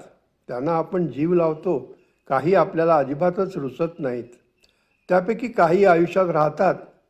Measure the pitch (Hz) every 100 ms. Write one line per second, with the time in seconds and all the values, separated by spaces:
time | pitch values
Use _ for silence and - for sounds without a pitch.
0 | - _ _ _ - 123 147 165 160 185
1 | 165 123 165 175 165 156 185 139 - -
2 | _ _ - 135 151 190 156 160 165 156
3 | 131 147 180 180 190 156 135 - 165 165
4 | 135 123 - - _ _ _ _ _ _
5 | - 180 180 226 240 - 170 185 196 170
6 | 170 190 180 160 151 - 185 131 - _